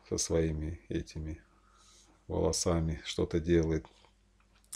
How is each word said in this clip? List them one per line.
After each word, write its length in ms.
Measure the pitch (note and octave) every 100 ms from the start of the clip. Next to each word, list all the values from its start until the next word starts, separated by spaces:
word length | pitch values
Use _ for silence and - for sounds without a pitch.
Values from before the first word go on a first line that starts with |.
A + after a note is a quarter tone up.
| -
со 100 | F2
своими 640 | - E2+ D#2+ D#2 D#2 E2+ -
этими 520 | E2 D#2 D#2+ D#2 D#2+ - _ _ _ - - - _ -
волосами 720 | F2 E2+ D#2+ F#2 E2+ D#2+ D#2
что-то 360 | - - F2 E2+
делает. 460 | D#2+ E2+ D#2+ D#2 - - - _ _ _ _ _ _